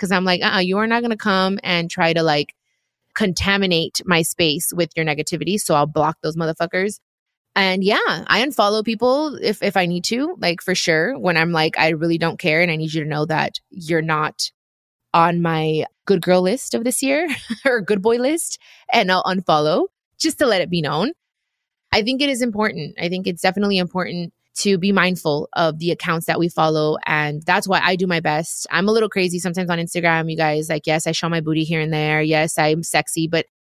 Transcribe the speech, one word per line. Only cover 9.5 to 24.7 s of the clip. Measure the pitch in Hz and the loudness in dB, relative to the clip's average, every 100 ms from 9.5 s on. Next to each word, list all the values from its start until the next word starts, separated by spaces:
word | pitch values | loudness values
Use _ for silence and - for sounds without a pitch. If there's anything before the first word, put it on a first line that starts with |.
| 208 | -2
if | 196 196 | 0 0
I | 175 | 0
need | 175 - | -2 -2
to, | 233 311 359 | -2 -2 -2
like, | 175 175 | -2 -2
for | - | -2
sure. | 175 - 156 180 269 | -2 2 2 2 -2
When | 185 160 | 0 2
I'm | 165 | 2
like, | 165 156 - | 2 0 2
"I | 160 | 2
really | 160 170 165 | 2 0 0
don't | 165 156 | 0 -2
care | 180 156 | 0 2
and | 175 | 2
I | 156 | 0
need | 156 | -4
you | 156 | -4
to | 151 | -4
know | 151 156 | -2 -2
that | 151 143 - _ | 0 -2 -6 _
you're | 185 160 165 | -12 -2 -2
not | 160 156 151 - - - _ _ _ _ _ | 0 -2 -2 -4 -10 -10 _ _ _ _ _
on | 170 170 175 | 4 4 4
my | 170 160 156 156 - _ | 0 0 0 0 -2 _
good | - 190 | 0 0
girl | 175 180 | 4 2
list | 185 247 - | 2 -2 -4
of | 233 | -4
this | 233 - | -2 -2
year | 269 285 339 247 - | 0 0 -2 -4 -8
<laughs> | 220 | -4
or | 277 240 | 0 0
good | 175 208 | 0 0
boy | 214 240 | 2 2
list," | 254 330 - - - - - | 0 -2 -4 -12 -16 -20 -2
and | 240 185 | 2 4
I'll | 185 | 2
unfollow | - 185 - 156 151 190 381 _ _ - | 0 -2 2 2 4 2 -2 _ _ -4
just | 320 - | -2 0
to | 277 | 2
let | 190 | 2
it | 165 | 0
be | 175 | -2
known. | 147 151 233 - _ _ _ _ _ _ _ | 0 0 -2 -4 _ _ _ _ _ _ _
I | 202 | 0
think | 220 262 | 0 0
it | 285 | 0
is | 247 | 0
important. | 247 208 214 143 147 - | -2 0 -2 -4 -10 -6
I | 170 | -4
think | 185 190 | -4 -4
it's | 175 | -2
definitely | 185 185 202 196 | 0 0 2 2
important | 180 185 127 175 170 - _ - | 0 -2 -4 -6 -8 -12 _ -4
to | 202 | 0